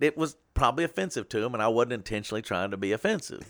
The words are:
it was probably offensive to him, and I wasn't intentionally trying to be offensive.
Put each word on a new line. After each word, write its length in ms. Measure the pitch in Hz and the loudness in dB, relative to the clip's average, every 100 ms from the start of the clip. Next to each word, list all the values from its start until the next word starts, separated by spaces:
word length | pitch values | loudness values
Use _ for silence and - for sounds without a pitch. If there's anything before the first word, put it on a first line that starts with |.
it 160 | 147 151 | 0 2
was 200 | 160 - _ | -4 -4 _
probably 300 | - 123 131 | 2 2 2
offensive 440 | 170 190 190 123 101 | -2 -2 -4 -6 -4
to 140 | 110 | -2
him, 80 | 117 | -2
and 80 | 120 | 2
I 60 | 110 | 2
wasn't 240 | 113 120 | 4 2
intentionally 460 | 117 - 107 107 107 | -2 -4 -6 -4 -6
trying 280 | - 92 98 | -2 -2 -2
to 60 | 98 | -2
be 160 | 98 | 0
offensive. 520 | 107 202 220 - - - | 0 0 -2 -4 -12 -14